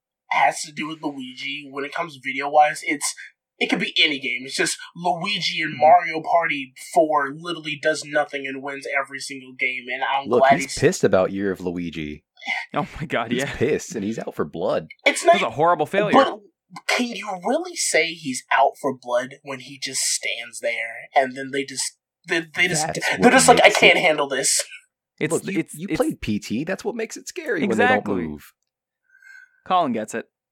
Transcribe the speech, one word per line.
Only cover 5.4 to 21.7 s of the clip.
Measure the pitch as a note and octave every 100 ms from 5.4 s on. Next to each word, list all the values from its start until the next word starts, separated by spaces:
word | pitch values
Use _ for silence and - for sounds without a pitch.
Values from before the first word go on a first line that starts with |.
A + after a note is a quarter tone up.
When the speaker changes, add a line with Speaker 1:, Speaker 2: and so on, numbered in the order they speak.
| D#3 E3
Speaker 1:
in | D#3
Speaker 2:
Mm-hmm. | C#3
Speaker 1:
Mario | D3+ F3+ E3+ D#3
Party | D#3 F3 E3 C#3+ C3 - - F3+
four | D#3 D3 C#3 D3+
literally | F3 D#3+ D3+ D3
does | D#3 D3
nothing | D3 D3 C#3+ C#3 C3+
and | C3+
wins | C#3 C#3 C#3 C#3
every | C3+ C3+
single | - C3+ C3
game, | C3 B2+ B2+ B2
and | C3
I'm | B2 C3+ C3+
Speaker 3:
Look, | A#2+
Speaker 1:
glad | C3+ C#3
Speaker 3:
he's | C3+
Speaker 1:
he's | -
Speaker 3:
pissed | D3+ F#3
about | A#2+ F#2+ F2+
Year | G2 G2
of | F2+
Luigi. | F2+ F2+ E2+ D#2+ D2+ D2+ _ _ - - -
Speaker 2:
Oh | - F3+ -
my | E3
God, | A#2+ A#2
Speaker 3:
He's | A#2+
Speaker 2:
yeah. | C3+ -
Speaker 3:
pissed, | A#2+ - -
and | A#2
he's | G2+ A2+
out | -
for | - D#2+
blood. | E2 G2+ D3+ - - C#4
Speaker 1:
It's | C4+
Speaker 2:
That | F4
Speaker 1:
not | E4+
Speaker 2:
was |
a | C3
horrible | A#2 E3+ E3+ D3
failure. | G3 G#3
Speaker 1:
But | G#3+ C4+ E4 G3+ _ _ F3+ -
can | - A#3+
you | G3 G#3 F#3 F#3
really | D4+ F4+ F4
say | - D#3+ E3
he's | E3 D3+ B2+ -
out | C#3 C#3 -
for | C#3 B2+
blood | B2 B2 B2+ -
when | C#3+ C3
he | B2+ C3+
just | C3+ B2+
stands | - - A2 A2 A#2 -
there | A#2 A2+ A2+ A2+ - D3
and | C3 C3
then | C3+
they | C#3
just, | C3+